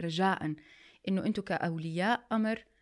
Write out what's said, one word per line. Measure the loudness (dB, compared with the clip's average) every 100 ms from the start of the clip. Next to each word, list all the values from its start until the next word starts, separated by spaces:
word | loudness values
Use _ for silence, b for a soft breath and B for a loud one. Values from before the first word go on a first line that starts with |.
رجاء، | -4 2 2 2 -2 -4 B B B B -2
إنه | 0 0
أنتوا | -2
كأولياء | -2 -2 -2 -2 -4 -2 0 0 0
أمر | 0 0 -2 -6 b